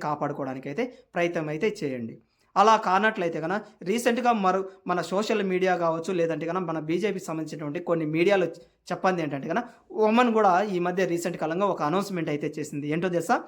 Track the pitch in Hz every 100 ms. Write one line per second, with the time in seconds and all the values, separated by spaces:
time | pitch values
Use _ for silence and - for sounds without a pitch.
0 | 156 147 147 143 135 131 139 143 262 -
1 | _ 180 175 170 151 156 214 208 147 127
2 | 113 - _ _ _ 180 208 220 196 185
3 | 214 208 175 165 160 202 - - 175 233
4 | 233 240 240 226 190 185 190 - - 180
5 | 160 190 220 214 196 185 185 175 170 165
6 | 165 180 165 156 160 180 170 160 156 175
7 | 208 190 180 160 156 156 151 160 175 165
8 | 151 160 175 196 165 - - _ - 175
9 | 190 180 151 143 156 190 233 - _ -
10 | 214 233 247 220 208 175 208 180 175 180
11 | 175 170 180 170 160 170 202 170 151 180
12 | 202 180 156 147 151 151 147 147 147 156
13 | 185 170 165 277